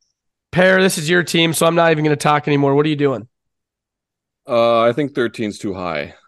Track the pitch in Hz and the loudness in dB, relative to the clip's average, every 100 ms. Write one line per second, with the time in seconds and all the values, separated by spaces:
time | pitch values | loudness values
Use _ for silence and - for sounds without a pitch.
0 | _ _ _ _ - 165 185 185 190 180 | _ _ _ _ -6 2 4 4 2 -2
1 | 151 180 - 170 165 151 165 170 165 156 | -2 -2 0 0 0 2 0 2 2 2
2 | 151 143 151 147 151 143 139 143 151 147 | 0 0 0 0 0 0 2 2 0 0
3 | 143 113 117 _ _ _ _ _ _ _ | -2 -2 -10 _ _ _ _ _ _ _
4 | _ _ _ _ - 117 117 117 117 120 | _ _ _ _ -4 0 2 2 2 0
5 | 139 135 117 - 107 - 107 92 90 76 | -4 -2 -4 -4 -8 -6 -8 -6 -6 -6
6 | 73 - | -8 -14